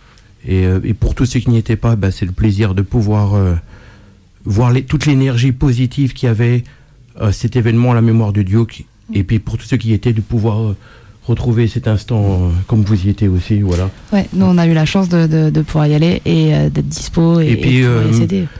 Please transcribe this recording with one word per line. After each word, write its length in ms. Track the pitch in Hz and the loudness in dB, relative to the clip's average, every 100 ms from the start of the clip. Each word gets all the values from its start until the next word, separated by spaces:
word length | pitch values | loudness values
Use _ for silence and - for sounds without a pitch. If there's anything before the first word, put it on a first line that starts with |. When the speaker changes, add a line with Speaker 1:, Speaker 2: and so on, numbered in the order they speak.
| - - - - - | -18 -20 -20 -14 -4
Speaker 1:
Et, 180 | 92 92 | 0 2
euh, 140 | 92 | 0
et 120 | - 101 | -2 -2
pour 180 | - | -2
tous 140 | - 127 | 0 -2
ceux 120 | 123 | -2
qui 100 | 123 | 0
n'y 60 | 117 | 0
étaient 160 | 113 110 | 0 -2
pas, 200 | 117 107 | 0 0
bah, 140 | 95 | -2
c'est 160 | - 92 | -2 -4
le 60 | |
plaisir 420 | - 107 98 107 | 0 0 0 0
de 80 | 92 | -2
pouvoir, 540 | 95 123 104 107 101 104 | -2 -2 0 0 0 2
euh, 180 | 92 85 - - - - - - _ - 117 | 0 -2 -6 -16 -20 -20 -20 -20 _ -12 -4
voir 260 | 104 120 | 0 2
les, 120 | 131 | 0
toute 220 | 135 156 151 | 0 -2 2
l'énergie 460 | 135 135 120 135 | 2 2 2 0
positive 600 | 127 143 120 127 - 131 | 2 0 0 -2 -2 -2
qu'il 140 | - 123 | -2 -2
y 20 | |
avait, 340 | 110 120 123 123 - - - - - | 0 0 0 -4 -14 -20 -20 -20 -4
euh, 100 | 110 | -2
cet 240 | - 110 123 | -2 -2 0
événement, 380 | 113 117 123 | 2 2 2
la 80 | 117 | 2
mémoire 320 | 113 113 104 | 2 2 0
de 80 | 101 | 0
Duke. 440 | 92 110 110 - - _ - | 0 0 0 -6 -20 _ -6
Et 100 | 214 | -4
puis 140 | 92 113 | -2 -2
pour 200 | - 110 | -2 -8
tous 60 | - | -4
ceux 120 | 131 | -4
qui 120 | 113 | -2
y 40 | |
étaient, 200 | 104 120 | 0 0
de 80 | 110 | -2
pouvoir, 400 | 104 117 110 104 | -2 -2 -2 -2
euh, 120 | 110 98 - - - - - | -4 -6 -12 -20 -20 -12 -4
retrouver 400 | 117 127 113 113 | -2 0 0 0
cet 200 | 120 113 | -2 -2
instant, 360 | 104 - 113 | -2 -2 -2
euh, 260 | 101 92 90 87 - | 0 0 0 -2 0
comme 160 | 110 | 0
vous 220 | 98 104 98 | 2 0 0
y 20 | |
étiez 180 | 95 101 | 0 0
aussi, 340 | 90 - 104 | 0 0 -2
voilà. 280 | 98 87 95 - - | 0 -2 -4 -8 -4
Speaker 2:
Ouais, 160 | 202 - | -2 0
nous 120 | 180 185 | 0 2
on 120 | 175 | 4
a 80 | 165 | 2
eu 60 | 160 | 2
la 100 | 156 | 2
chance 240 | 196 180 | 0 0
de, 160 | 175 165 | 2 2
de, 240 | 160 156 | 2 2
de 120 | 156 | 0
pouvoir 240 | 151 151 151 | -2 0 2
y 80 | 151 | 2
aller 260 | 170 - | 2 0
et, 300 | 165 165 156 | 0 0 2
euh, 160 | 147 147 | 2 0
d'être 180 | 143 139 | -2 -4
dispo 520 | 156 - 170 165 170 | -6 -4 0 2 2
et, 80 | 156 | 2
Speaker 1:
Et 80 | 117 | 0
puis, 200 | 131 127 | 2 2
Speaker 2:
et 40 | |
de 60 | 123 | 2
pouvoir 160 | 117 | 2
Speaker 1:
euh, 20 | 110 | 2
Speaker 2:
y 40 | |
accéder. 340 | 113 113 98 151 | 2 0 -2 -4